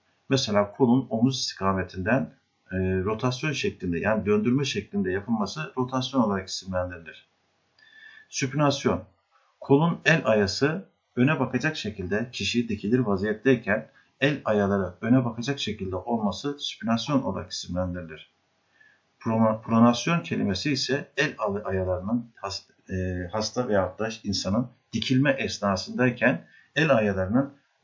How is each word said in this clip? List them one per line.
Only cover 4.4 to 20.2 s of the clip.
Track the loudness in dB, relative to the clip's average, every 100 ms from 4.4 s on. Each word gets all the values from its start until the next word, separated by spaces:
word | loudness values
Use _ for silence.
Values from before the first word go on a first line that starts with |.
| 2 0 0
şeklinde | -4 -6 -4 -2
yapılması | -2 -2 -2 -2 -6 -8 -6
rotasyon | -4 -4 -2 0
olarak | 0 0 -4
isimlendirilir. | -10 -6 -4 -4 -8 -16 -20 _ _ _ _ _ _ _ -20 -20 -20 -12
Süpinasyon, | -6 -4 0 0 2 0 0 -4 _ _ _ _ -8
kolun | 4 4 4 0 2
el | 2 4
ayası | 2 2 2 0 0 -8 _ _ 0
öne | 2 2
bakacak | 0 -2 -2 -4
şekilde | -8 -6 -4 -2 -4
kişi | -6 -4 -2 -2
dikilir | -2 0 2
vaziyetteyken | 2 0 -2 0 2 2 2 -2 -4 _ _ -2
el | -2 0 0
ayaları | 2 2 2 -2 -4
öne | 2 2 2
bakacak | -4 -6 -4
şekilde | -6 -6 -6 -6
olması | -4 -2 -2 -2 -6 -6
süpinasyon | -8 -6 -2 -2 0 -2
olarak | 0 -6 -8
isimlendirilir. | -10 -6 -4 -4 -6 -10 -14 -18 _ _ _ _ _ _ _ _ _
Prona-, | -2 2 4 2
pronasyon | 2 6 6 6 2
kelimesi | 0